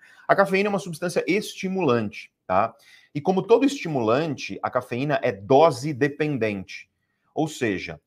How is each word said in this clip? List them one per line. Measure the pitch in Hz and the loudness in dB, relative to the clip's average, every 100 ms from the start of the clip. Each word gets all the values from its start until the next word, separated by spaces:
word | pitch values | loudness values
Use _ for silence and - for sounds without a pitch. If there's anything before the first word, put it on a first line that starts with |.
| - - - | -20 -6 0
A | 190 | 2
cafeína | 180 190 202 | 4 2 0
é | |
uma | 196 | -2
substância | 180 156 175 - - | -6 -6 -4 -2 0
estimulante, | 202 208 - 185 190 156 120 104 - - _ - | -2 -2 -8 -6 0 2 2 0 -8 -20 _ 0
tá? | 92 113 - _ - _ | 2 0 -4 _ -20 _
E | 151 | -6
como | 285 285 | -2 0
todo | 202 240 262 | 4 4 4
estimulante, | - 170 139 110 127 160 127 - 98 | -2 -4 0 2 2 0 -6 -10 -6
a | - | -4
cafeína | 123 - 120 147 135 | -4 -4 -4 -2 0
é | 127 | -2
dose | 95 101 135 165 120 151 | -2 4 6 6 4 -4
dependente. | 123 147 143 151 135 110 98 95 - - _ _ _ _ - | -2 -2 -2 -4 -2 -2 -4 -10 -16 -20 _ _ _ _ -6
Ou | 156 | -6
seja, | - 117 90 87 76 | -2 -2 -2 -6 -14